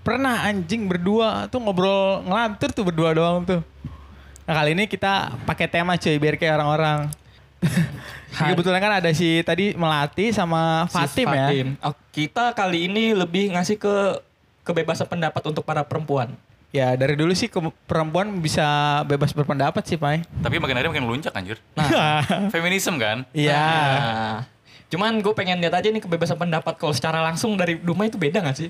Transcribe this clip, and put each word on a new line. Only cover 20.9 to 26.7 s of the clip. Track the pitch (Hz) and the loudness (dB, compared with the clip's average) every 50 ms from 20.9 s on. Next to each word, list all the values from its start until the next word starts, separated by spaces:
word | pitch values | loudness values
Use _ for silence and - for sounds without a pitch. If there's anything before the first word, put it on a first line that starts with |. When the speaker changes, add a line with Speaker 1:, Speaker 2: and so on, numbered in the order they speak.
| 160 151 | 0 0
Speaker 3:
meluncak, | 131 113 113 139 165 - | -2 -2 -2 -2 -4 -6
anjir. | - 101 92 92 110 - _ _ | -6 -6 -6 -6 -10 -10 _ _
Speaker 2:
Nah. | - - 156 143 330 285 165 151 151 151 139 - 190 | -4 -2 0 2 2 2 2 2 2 0 0 0 0
Speaker 1:
<laughs> | - 202 196 | 0 0 0
Speaker 3:
Feminisme | - 165 165 175 185 196 185 - 185 | -2 0 0 0 0 0 0 -2 -2
kan? | 139 110 104 107 123 131 - | 0 0 0 0 -2 -6 -6
Speaker 1:
Iya. | - 156 147 147 | -2 0 2 2
Speaker 2:
Nah. | 147 147 151 156 160 160 151 139 135 139 120 117 113 110 110 107 110 107 123 - _ _ _ - - - - _ | 2 2 2 2 2 2 2 2 2 2 0 -2 -2 -2 -4 -4 -4 -6 -8 -12 _ _ _ -20 -20 -20 -12 _
Cuman | - 165 202 220 226 220 | -4 0 0 0 0 0
gue | 196 202 | 0 0
pengen | 214 214 196 180 180 180 | 0 0 0 -2 0 0
lihat | 170 165 165 | 0 0 0
aja | 180 175 | 2 2
nih | 214 220 220 | 2 0 0
kebebasan | 214 185 170 165 160 143 175 | -2 -2 -2 -2 0 -2 0
pendapat | 156 175 175 160 160 - - | -2 -2 0 0 -2 -2 -4